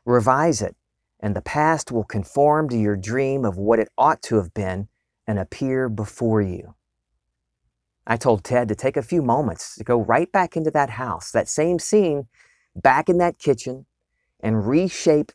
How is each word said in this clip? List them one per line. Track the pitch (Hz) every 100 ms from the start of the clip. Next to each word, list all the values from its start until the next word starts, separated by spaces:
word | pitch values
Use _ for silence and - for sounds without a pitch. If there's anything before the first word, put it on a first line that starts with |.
revise | - 123 113 131 165 127
it, | 98 - _ _ _ _
and | 104
the | 104
past | - 143 151 160 -
will | 117
conform | 107 104 95 - 147 151 151
to | 120
your | 104 101
dream | 98 123 135 139
of | 117 92
what | 101 113
it | 107 -
ought | 139 -
to | - 113
have | 87
been | - 95 92 101 _ _ _ -
and | 101
appear | 92 - 135 131 127
before | 107 104 - 120 110
you. | 98 87 - - _ _ _ _ _ _ _ _ _ _ _ _ -
I | 113
told | 131 110
Ted | - 123 117
to |
take | 104 131 147
a |
few | 120 175
moments | 131 127 139 85 - -
to |
go | 110 120
right | 107 117 180
back | 196 175 165
into | 156
that | 151 139
house, | 110 127 82 -
that | 117 92
same | - 160 175
scene, | - 214 185 143 131 _ _ _ _
back | - 131 131 156
in | 175
that | 175 -
kitchen, | - 123 - 131 - _ _ _ _ _
and | 110 110 101
reshape | 147 185 - - 151 147